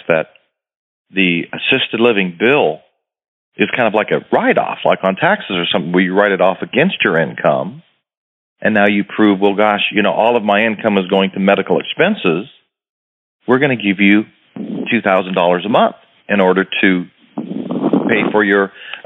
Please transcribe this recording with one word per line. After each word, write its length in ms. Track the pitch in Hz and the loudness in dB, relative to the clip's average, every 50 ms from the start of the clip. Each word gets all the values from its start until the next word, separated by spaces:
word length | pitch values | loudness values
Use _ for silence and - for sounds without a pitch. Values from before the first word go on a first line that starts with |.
| - - | -2 -2
that 220 | 82 80 76 - _ _ _ _ _ _ _ _ _ _ _ _ _ _ _ _ | -2 -2 -2 -4 _ _ _ _ _ _ _ _ _ _ _ _ _ _ _ _
the 360 | - 95 95 90 85 87 87 - - | -4 -2 0 0 0 0 -2 -6 -10
assisted 460 | 85 - - 127 131 - - - 113 | -8 -4 -2 -2 0 -2 -2 -2 0
living 340 | 113 120 117 101 95 90 87 85 | 2 2 2 2 0 -4 -2 -2
bill 420 | 101 117 139 147 110 80 78 78 _ _ _ _ _ _ _ _ _ _ _ _ _ _ _ - | 0 2 2 2 2 0 -2 -4 _ _ _ _ _ _ _ _ _ _ _ _ _ _ _ -4
is 120 | 107 98 | -4 -2
kind 160 | - - 123 110 | 0 0 0 0
of 60 | 101 | 2
like 180 | 107 104 - | 0 0 0
a 140 | 85 73 - - | -2 -4 -2 0
write-off, 480 | - 135 208 262 - - - - - - - | -2 0 2 2 0 0 0 -2 -4 -4 -2
like 140 | 143 - - - | -2 0 0 0
on 120 | 95 98 | -2 -2
taxes 400 | 95 - 170 196 101 - - 101 90 | 0 0 -2 -2 -2 -4 -6 -6 -4
or 80 | 85 - | -4 -2
something, 200 | - 104 87 87 | -4 -4 -4 0
where 120 | 87 90 95 | 0 0 2
you 100 | 90 92 | 2 2
write 180 | 98 104 104 98 | 2 2 2 2
it 80 | 90 | 2
off 200 | 92 92 92 - | 2 2 0 0
against 420 | - 90 - - 147 190 - - - | -6 -6 0 0 0 0 0 -2 -2
your 120 | 107 92 82 | 0 0 0
income. 680 | 80 - - - - - - 65 67 90 123 156 - _ _ _ _ _ _ _ _ _ _ _ _ _ _ - | 0 -2 -4 -2 0 0 0 0 -2 -6 -10 -16 -20 _ _ _ _ _ _ _ _ _ _ _ _ _ _ -6
And 120 | - 104 110 | -4 -2 0
now 140 | 104 101 104 | 2 2 2
you 160 | 104 101 98 | 2 0 -2
prove, 340 | - - - 107 104 101 95 | -4 -2 2 2 2 4 4
'Well, 160 | 98 101 98 | 2 0 2
gosh, 280 | 95 107 107 104 101 - - | 2 2 0 0 0 -2 -4
you 100 | - 101 | -2 0
know, 100 | 104 101 | 0 0
all 240 | - - 104 117 120 | 0 2 2 2 2
of 80 | 120 104 | 0 0
my 200 | 107 101 101 110 | 0 0 2 2
income 320 | 113 110 101 - 113 104 98 | 0 -2 -2 -2 0 0 0
is 100 | 95 87 | 0 0
going 240 | 98 95 98 95 | 0 0 0 0
to 80 | - 98 | -2 0
medical 400 | 95 98 98 95 95 - 92 78 | 2 2 2 2 2 0 -2 -2
expenses.' 680 | - - - - 147 190 220 190 - 92 80 85 101 143 - _ _ _ _ _ _ _ _ _ _ _ _ _ _ _ _ _ _ - | -2 -4 -2 -2 0 0 0 -2 0 -2 -2 -2 -4 -8 -16 _ _ _ _ _ _ _ _ _ _ _ _ _ _ _ _ _ _ 0
We're 120 | 123 131 | 0 2
gonna 160 | 139 143 131 113 | 2 0 0 0
give 220 | 104 101 98 90 | 0 -2 0 2
you 260 | 104 98 101 104 107 - _ _ _ _ - - - - - - - - | 2 4 4 2 2 -2 _ _ _ _ -16 -14 -12 -10 -8 -8 -6 -4
two 100 | - 117 | -4 -2
thousand 320 | 98 104 95 95 95 92 92 | 0 2 0 0 0 0 0
dollars 320 | 95 87 87 90 90 85 | 0 2 2 2 0 0
a 40 | 104 | 0
month 260 | 120 151 220 - - - _ _ _ _ _ - | 0 2 2 0 -2 -6 _ _ _ _ _ -2
in 120 | 104 101 | 0 2
order 220 | 95 92 92 92 95 92 - - | 4 4 4 2 0 -2 -2 0
to 240 | - 95 92 90 87 87 _ _ _ _ - - - - - - - - - - - - - - - - | 2 2 2 0 -2 -8 _ _ _ _ -14 -12 -12 -10 -10 -10 -8 -8 -6 -4 -4 0 0 0 0 0
pay 220 | 117 107 107 - | -2 0 -2 0
for 120 | - 107 107 | 0 2 2
your 280 | 101 98 101 98 95 - - - - - - - | 4 4 2 2 0 -4 -12 -20 -18 -16 -8 -4